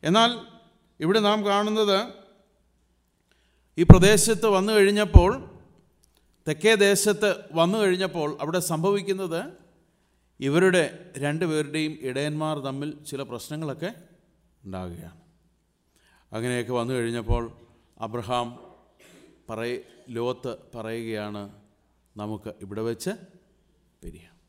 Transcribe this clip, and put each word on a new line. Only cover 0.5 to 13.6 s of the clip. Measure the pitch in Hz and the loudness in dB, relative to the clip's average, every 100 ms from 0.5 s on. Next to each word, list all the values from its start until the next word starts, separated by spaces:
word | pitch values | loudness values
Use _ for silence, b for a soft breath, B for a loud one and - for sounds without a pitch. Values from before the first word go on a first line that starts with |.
| - _ _ _ _ | -20 _ _ _ _
ഇവിടെ | 156 214 | 0 2
നാം | 208 214 202 | 2 0 0
കാണുന്നത്, | 202 208 214 208 196 233 - - _ _ _ _ _ _ _ _ _ _ _ _ _ _ - | 0 0 0 2 0 -2 -12 -20 _ _ _ _ _ _ _ _ _ _ _ _ _ _ -2
ഈ | |
പ്രദേശത്ത് | 170 - 196 214 - 208 226 | 10 12 12 6 2 0 2
വന്നു | 196 202 | 2 2
കഴിഞ്ഞപ്പോൾ, | 214 196 208 208 - 180 262 - - - _ _ _ _ _ _ _ - | 4 4 2 6 6 6 0 -10 -20 -20 _ _ _ _ _ _ _ -10
തെക്കേ | 151 202 | 0 2
ദേശത്ത് | 220 202 196 208 208 208 180 - | 4 4 4 0 0 0 -2 -6
വന്നു | 160 170 220 | 0 0 2
കഴിഞ്ഞപ്പോൾ | 202 180 190 165 147 143 | 0 0 -2 -4 -6 -4
അവിടെ | 143 175 | -4 -4
സംഭവിക്കുന്നത്, | 165 165 180 202 185 190 190 165 269 381 _ _ _ _ _ _ _ _ | -2 -2 0 0 -2 -6 -4 -6 -8 -16 _ _ _ _ _ _ _ _
ഇവരുടെ | 135 151 185 180 151 - - 135 | -2 2 4 4 0 -6 -18 -8
രണ്ടുപേരുടെയും | 143 156 170 156 147 151 156 156 | -6 -4 -2 -2 -4 -4 -6 -6
ഇടയന്മാർ | 131 131 147 151 156 151 | -8 -4 -4 -4 -6 -6
തമ്മിൽ | 135 135 147 147 | -6 -8 -10 -12
ചില | - 135 | -12 -12
പ്രശ്നങ്ങളൊക്കെ | 135 120 - 151 | -10 -10 -10 -10